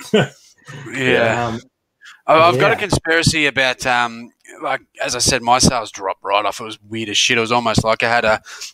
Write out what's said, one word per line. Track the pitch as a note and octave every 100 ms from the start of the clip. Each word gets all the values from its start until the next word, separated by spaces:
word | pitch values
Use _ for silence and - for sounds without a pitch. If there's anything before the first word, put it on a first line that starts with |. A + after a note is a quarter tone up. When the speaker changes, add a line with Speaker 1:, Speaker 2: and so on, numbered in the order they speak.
| -
Speaker 1:
<laughs> | G#3+ C3+ - _ _ - - C3+
Speaker 2:
Yeah. | C3 B2+ B2 A2+ A#2 A#2
Speaker 1:
Um, | A2+ - _ _ _ - - -
Speaker 2:
I, |
I've | D#3 E3+ C3
got | G3+
a |
Speaker 1:
yeah. | A3+
Speaker 2:
conspiracy | G3+ - D#3+ E3 D3+ D#3+ C#3+
about, | B2+ C3 B2 C3
um, | B2 A#2+ A#2 A#2+ _ - -
like, | D3 C3+ - -
as | - B2
I |
said, | - B2+
my | A#2 B2+
sales | - B2 G#2+
dropped | - F#2+ -
right | - G2+
off. | G2+ -
It |
was | A2 G#2+
weird | G#2 A2+ G#2
as | G2+
shit. | - A#2+
It |
was | A2+
almost | A#2+ A#2 G#2
like | A2 A2+
I | A#2+
had | A#2+
a, | A2 G#2+ - - -